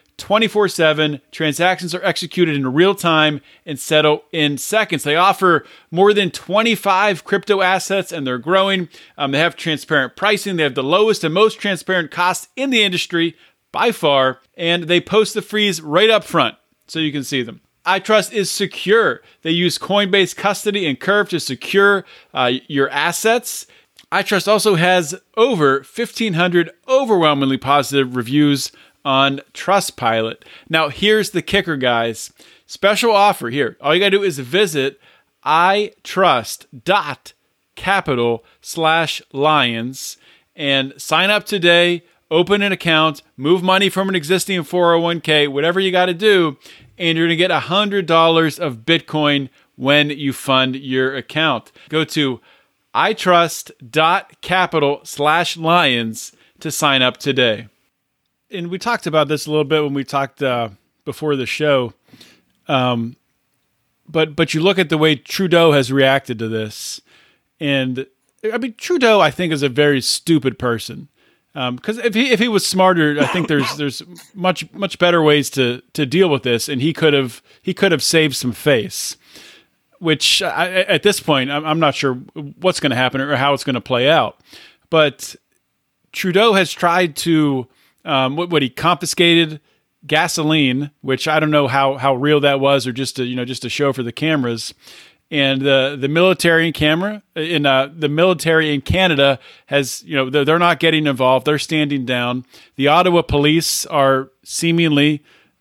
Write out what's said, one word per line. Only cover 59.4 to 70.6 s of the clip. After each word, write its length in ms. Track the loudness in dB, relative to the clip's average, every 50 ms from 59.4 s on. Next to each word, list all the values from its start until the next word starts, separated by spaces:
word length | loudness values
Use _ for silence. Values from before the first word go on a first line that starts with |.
| -4
a 40 | -2
little 140 | -2 -2 0
bit 180 | 0 0 0 0
when 120 | -2 -2
we 100 | -4 -6
talked, 380 | -4 -4 -4 -4 -4 -6 _ -4
uh, 260 | -2 -2 -2 -4 -6 -8 _ _ _ _ _ _
before 280 | -12 -10 -6 -4 -4 -2
the 120 | -2 -4
show. 480 | -6 -4 -2 0 2 2 2 0 -2 -8 _ _ _ -20 _ -20 -20 _ _ _ _ _ _ _ -4
Um, 480 | -2 0 0 0 -2 -2 -4 -6 -10 _ _ _ _ _ _ _ _ _ _ _ _ _ _ _ _ _ _
but, 300 | -6 -2 -2 -2 -2 0
but 160 | -2 -2 -2 0
you 80 | 0
look 180 | 0 2 2 2
at 120 | 0 0
the 80 | 0 2
way 180 | 2 2 2
Trudeau 560 | 0 -4 -8 -6 -4 0 2 4 4 6 6 4
has 180 | 4 2 0
reacted 480 | 2 2 2 4 2 0 -2 -4 -8 -8
to 80 | -6 -6
this. 520 | -6 -6 -6 -8 -10 -14 -14 -14 -14 -14 -18 _ _ _ _ _ _ _ _ _ _ _
And, 480 | -4 -2 -2 0 -2 -2 -4 -6 -8 -12 _ _ _ _ _ _ -8
I 140 | -6 -4 -4
mean, 160 | -6 -6 -8
Trudeau, 440 | -12 -6 -4 0 2 4 4 4 4
I 100 | 4 2
think, 240 | 2 -2 -2 -2 -2
is 80 | -2 -4
a 80 | -2
very 320 | 0 2 4 4 2 2 0
stupid 560 | -2 -4 -4 0 0 0 2 2 0 -4
person. 500 | -2